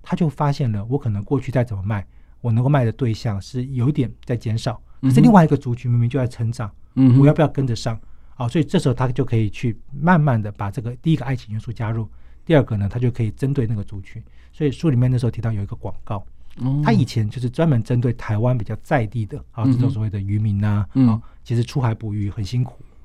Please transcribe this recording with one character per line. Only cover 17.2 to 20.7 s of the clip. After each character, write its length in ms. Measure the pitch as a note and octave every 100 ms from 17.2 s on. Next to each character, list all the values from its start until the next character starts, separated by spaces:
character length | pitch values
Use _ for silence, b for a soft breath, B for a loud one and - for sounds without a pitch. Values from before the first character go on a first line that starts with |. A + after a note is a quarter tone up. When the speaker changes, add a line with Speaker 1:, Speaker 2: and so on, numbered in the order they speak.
| G#2+
Speaker 1:
就 100 | A#2
是 80 | A#2+
专 220 | B2 E3
门 120 | C3
针 180 | G#2+ B2
对 100 | B2
台 260 | A#2 - G#2+
湾 180 | B2 B2+
比 80 | G#2+
较 100 | G#2+
在 240 | - D3 G#2
地 180 | A#2
的， 140 | G2+ - -
啊， 120 | -
Speaker 2:
嗯 20 | B2
哼。 80 |
Speaker 1:
这 40 | B2
种 120 | A2+
所 100 | G2+
谓 80 | G#2+
的 100 | G2+
渔 200 | G2 G#2
民 240 | G#2+ G2+
啊， 240 | G#2